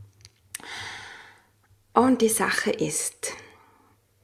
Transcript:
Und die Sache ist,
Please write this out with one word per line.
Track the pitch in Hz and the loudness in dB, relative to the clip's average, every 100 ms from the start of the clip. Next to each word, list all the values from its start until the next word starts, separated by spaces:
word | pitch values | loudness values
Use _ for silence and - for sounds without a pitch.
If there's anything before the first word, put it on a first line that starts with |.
| - _ - _ _ - - - - - - - - - _ _ _ _ _ | -20 _ -20 _ _ -18 -14 -14 -12 -14 -16 -18 -20 -20 _ _ _ _ _
Und | 226 254 247 | 4 6 6
die | 226 | 4
Sache | 220 190 - 214 | 2 0 0 -2
ist, | - 151 - - - - - - - _ _ _ _ _ _ | -2 -2 -2 -6 -8 -12 -12 -18 -20 _ _ _ _ _ _